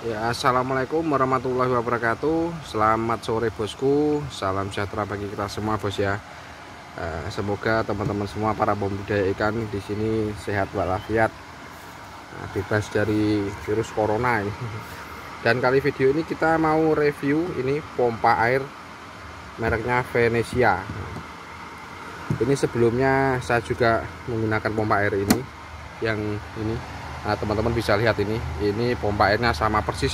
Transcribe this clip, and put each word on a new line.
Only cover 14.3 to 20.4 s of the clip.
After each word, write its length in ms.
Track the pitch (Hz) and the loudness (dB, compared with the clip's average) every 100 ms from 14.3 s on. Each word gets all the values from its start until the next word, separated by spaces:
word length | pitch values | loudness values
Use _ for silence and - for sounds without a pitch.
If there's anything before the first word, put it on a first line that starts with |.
| 113 | 2
ini. 80 | 101 104 120 107 - - - - - - | 0 -4 -8 -8 -12 -14 -14 -14 -14 -2
Dan 240 | 117 120 | 2 4
kali 160 | 127 135 | 4 4
video 320 | 143 - 131 | 2 4 4
ini 80 | 147 | 4
kita 400 | 160 156 160 160 | -2 0 2 4
mau 320 | 160 156 160 | 4 4 4
review 640 | 151 147 143 143 151 175 127 | 4 2 2 2 2 0 -2
ini 240 | 127 147 - - | 0 -2 -4 0
pompa 480 | 123 110 117 95 | 2 4 4 6
air 160 | 113 131 135 - - - - - - - - - | 4 2 0 -12 -16 -16 -16 -16 -14 -14 -14 -4
mereknya 480 | 113 113 117 123 | 0 0 2 0
Venesia. 800 | 123 123 117 117 | 2 4 4 4